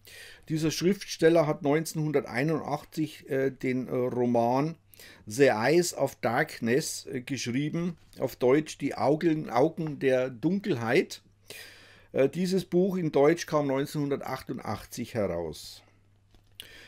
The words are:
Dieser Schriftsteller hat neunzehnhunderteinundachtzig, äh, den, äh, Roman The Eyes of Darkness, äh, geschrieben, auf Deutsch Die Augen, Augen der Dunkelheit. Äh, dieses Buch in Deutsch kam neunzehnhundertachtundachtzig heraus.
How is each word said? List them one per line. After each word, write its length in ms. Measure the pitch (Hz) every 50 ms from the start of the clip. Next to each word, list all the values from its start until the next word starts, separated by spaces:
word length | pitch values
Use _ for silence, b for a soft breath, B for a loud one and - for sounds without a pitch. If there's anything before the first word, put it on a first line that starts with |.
| - B B B B B B B B -
Dieser 200 | 156 156 160 156
Schriftsteller 760 | - - 160 180 202 - - - - - 160 160 170 170 151
hat 160 | 151 151 -
neunzehnhunderteinundachtzig, 1600 | 143 139 147 165 160 - - 160 151 156 147 139 - - 110 120 143 160 160 - - 127 143 147 - - - 160 151 147 - - - -
äh, 200 | 139 135 135 135
den, 380 | 131 - - 131 127 127 120 -
äh, 20 |
Roman 840 | - 127 123 127 120 123 123 123 120 117 117 120 127 135 151 160 165 - _ _ B B B B B B B
The 220 | 104 104 131 143 127
Eyes 460 | 107 107 117 139 160 175 170 - -
of 220 | - 139 127 -
Darkness, 920 | - - 117 117 143 156 - - - 120 113 120 156 156 - - - -
äh, 140 | - - 127
geschrieben, 760 | 127 - 139 113 - 123 117 139 147 151 151 170 175 185 165 - _ - - -
auf 160 | 131 127 -
Deutsch 440 | - 127 120 135 156 151 - - -
Die 160 | 143 127 -
Augen, 560 | - 110 131 151 151 175 170 156 156 147 -
Augen 480 | 110 123 143 165 - - 160 156 139 127
der 320 | 139 131 127 127 127 135
Dunkelheit. 920 | 127 110 147 165 190 196 - 214 151 120 117 113 131 180 - - - - _ _ _ _ _ B B B B B B B B B B B B B
Äh, 180 | B 123 135 135
dieses 340 | - 170 190 180 190 185 175
Buch 320 | - - 180 185 202 180
in 160 | 185 170 151
Deutsch 320 | - 139 143 151 170 170 -
kam 220 | - 156 151 147
neunzehnhundertachtundachtzig 1500 | 139 131 135 147 147 - 151 143 143 139 - - - 131 - - - 135 - - 107 107 - - - - - 117 -
heraus. 720 | - 113 101 90 85 85 85 78 78 - - - - - - _ _ _ _ _ _ _ _ _ _ _ _ _ _ B B B B B B